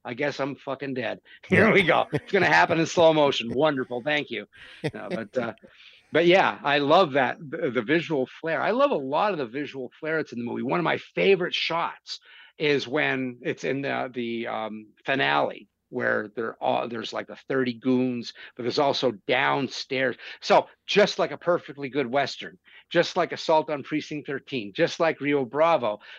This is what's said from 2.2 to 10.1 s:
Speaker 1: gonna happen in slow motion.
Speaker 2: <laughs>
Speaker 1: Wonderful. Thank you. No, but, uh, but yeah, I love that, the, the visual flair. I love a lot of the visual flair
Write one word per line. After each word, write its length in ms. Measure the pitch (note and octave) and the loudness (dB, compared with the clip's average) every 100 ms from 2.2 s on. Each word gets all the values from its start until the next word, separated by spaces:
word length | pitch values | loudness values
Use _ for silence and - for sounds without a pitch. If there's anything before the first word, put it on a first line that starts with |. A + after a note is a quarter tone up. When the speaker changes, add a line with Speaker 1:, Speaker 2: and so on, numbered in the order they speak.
| - | -2
Speaker 1:
gonna 140 | A3 E3+ | 2 4
happen 340 | E3 F3 D#3+ | 6 6 4
in 60 | D3+ | 2
slow 260 | - D#3+ | 6 6
motion. 380 | D#3 C#3+ B2+ A#2 | 6 4 2 -4
Speaker 2:
<laughs> 40 | |
Speaker 1:
Wonderful. 480 | A#2+ D#3 C3+ A#2+ B2 | 2 2 2 -4 -6
Thank 280 | C3 D3 C#3+ | -2 -4 -4
you. 160 | A2 G2+ - - - D3+ | -8 -10 -18 -20 -10 -8
No, 140 | G#2+ G2+ | -8 -8
but, 260 | - G#2 B2+ | -8 -4 -4
uh, 140 | A#2 A2 - _ - - _ | -4 -8 -18 _ -20 -20 _
but 160 | D3 F3 | 2 6
yeah, 320 | F#3+ C3 G2+ | 6 6 2
I 140 | C#3+ D3 | 0 2
love 340 | C#3+ E3+ F3 | 4 6 6
that, 240 | C3+ B2 B2+ | 2 0 -2
the, 320 | D3+ C#3+ C#3 | -10 -6 -2
the 120 | A#2+ | -2
visual 440 | G#2+ D#3 C3+ D3 B2 - | 0 -2 0 -2 -4 -6
flair. 200 | E3 D3+ | -6 -2
I 80 | C#3+ | -2
love 180 | A#3 C#4+ | 2 2
a 40 | F#3+ | 0
lot 360 | C3 D3+ G#3 | -2 0 0
of 60 | E3+ | -2
the 80 | A#2+ | -6
visual 440 | C3 C3+ C3+ B2 - | -6 -10 -10 -14 -10
flair 160 | D#3 | -4